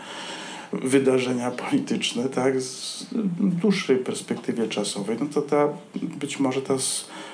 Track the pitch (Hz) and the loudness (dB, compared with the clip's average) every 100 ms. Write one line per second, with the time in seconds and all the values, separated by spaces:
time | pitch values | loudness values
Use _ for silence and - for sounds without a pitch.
0 | - - - - - - - - 131 135 | -10 -12 -10 -10 -10 -12 -8 -4 2 4
1 | 131 131 127 123 123 - - 147 - 107 | 6 4 2 0 -2 -4 0 0 2 0
2 | - 120 131 127 131 131 127 - - - | 0 0 0 2 2 2 -2 -6 -8 -10
3 | - 233 196 170 196 170 220 185 - 127 | -6 -2 0 2 2 4 4 4 4 2
4 | 127 110 - 117 - 117 107 110 101 104 | 2 -4 -4 -4 -2 -2 0 0 -2 -2
5 | 98 117 147 147 143 147 147 147 - - | -2 -2 0 0 2 4 4 0 -8 -6
6 | - - 139 - 135 135 135 135 - - | -6 -4 -6 0 0 0 0 0 0 -2
7 | - - - | -6 -12 -14